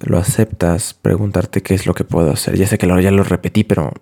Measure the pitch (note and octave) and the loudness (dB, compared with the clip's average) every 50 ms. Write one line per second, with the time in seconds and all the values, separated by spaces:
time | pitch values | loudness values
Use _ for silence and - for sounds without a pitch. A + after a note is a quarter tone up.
0 | - - - E2+ F#2 - - - A2 - - - F2+ E2+ E2+ - - - - _ | -4 0 0 0 0 0 0 0 -2 -2 -2 -2 0 0 0 0 -4 -8 -12 _
1 | - G#2 F#2 F#2 G#2 G2+ - F#2 - - - F#2+ - - F#2+ F#2+ - F2+ E2+ - | 0 0 0 0 0 -2 -2 -2 -4 -2 -4 -6 -2 0 -2 0 0 -2 -4 -4
2 | - - - E2+ E2+ D2 - - - - F2+ F2+ F#2+ G2+ A2 - - F2+ F2+ F#2 | -4 -2 0 0 2 2 0 -2 -2 -2 0 0 0 0 0 0 2 2 2 4
3 | F2+ G2 G2 G2 F#2+ - F#2 - - E2+ - G#2+ G#2+ - G2 E2+ D2+ B1 - - | 4 4 4 2 2 2 -2 -2 -2 -2 0 0 0 2 0 0 0 -4 -8 -8